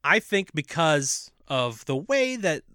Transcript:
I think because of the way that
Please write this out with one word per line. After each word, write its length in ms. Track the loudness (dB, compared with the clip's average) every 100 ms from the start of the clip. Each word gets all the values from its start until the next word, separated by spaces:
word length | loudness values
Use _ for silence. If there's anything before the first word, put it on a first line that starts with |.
I 160 | 2 2
think 300 | 2 -2 -2
because 760 | -6 -4 0 2 2 0 -6 -8 _ _
of 380 | -2 -2 -4 -6
the 100 | -6
way 400 | 0 0 0 -2
that 260 | -2 -4 _